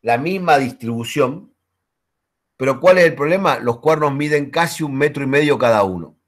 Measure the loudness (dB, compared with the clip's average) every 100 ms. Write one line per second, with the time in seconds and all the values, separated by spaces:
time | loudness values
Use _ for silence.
0 | 0 -2 -2 -4 2 2 2 -6 -8 -6
1 | -6 -2 -2 -4 -16 _ _ _ _ _
2 | _ _ _ _ _ _ -4 2 4 6
3 | 4 2 -2 0 0 -2 -4 -2 0 0
4 | 0 -2 -2 -2 -2 -2 -2 -4 -6 -2
5 | -2 -2 0 2 2 2 2 2 2 -2
6 | -12 _